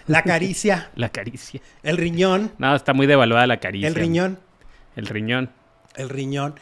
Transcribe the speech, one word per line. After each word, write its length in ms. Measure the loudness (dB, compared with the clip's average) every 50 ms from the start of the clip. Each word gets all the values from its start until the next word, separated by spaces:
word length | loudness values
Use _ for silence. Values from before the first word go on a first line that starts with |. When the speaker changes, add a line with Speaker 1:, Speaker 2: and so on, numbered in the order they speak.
| -4
Speaker 1:
La 140 | 0 0 2 2
caricia. 680 | 2 0 0 0 -2 -4 -2 0 0 0 0 -2 -8
Speaker 2:
<laughs> 40 | -8
La 140 | -6 -6 -6
caricia. 500 | -6 -8 -10 -12 -12 -14 -16 -16 -18 -18 -18 _ _ _ -4
Speaker 1:
El 140 | -2 -2
riñón. 560 | 0 -2 -2 0 2 2 2 2 2 0 -4 -4
Speaker 2:
No, 160 | 0 2 2 2
está 200 | 2 2 0 2
muy 120 | 4 4
devaluada 400 | 6 6 6 6 4 4 4 4
la 120 | 4 2 0
caricia. 300 | -2 -6 -4 -2 -2 -2
Speaker 1:
El 60 | -2
riñón. 440 | -2 -2 0 0 0 0 -2 -4 -8 _ _ _ _ _ -20 -20 -20 -20 _ _
Speaker 2:
El 120 | -12 -10
riñón. 420 | -6 -6 -4 -2 -2 -2 -2 -2 -6 -8 _ _ _ _ _ _ _ -14
Speaker 1:
El 100 | -14 -12
riñón. 480 | -10 -8 -8 -6 -6 -4 -4 -4 -6 -8 -12